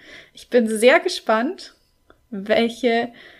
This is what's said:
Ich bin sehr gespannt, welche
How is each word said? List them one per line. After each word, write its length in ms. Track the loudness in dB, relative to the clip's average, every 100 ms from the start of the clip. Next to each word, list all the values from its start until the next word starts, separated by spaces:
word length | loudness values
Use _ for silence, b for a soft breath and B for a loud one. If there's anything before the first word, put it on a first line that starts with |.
| B B B
Ich 180 | -20 -2
bin 180 | 0 0
sehr 320 | 2 4 4
gespannt, 720 | 0 -6 -4 -2 -2 -8 -16 _ _ _ _ _ -16
welche 840 | -10 -2 -2 -2 -2 -2 -2 -4 B B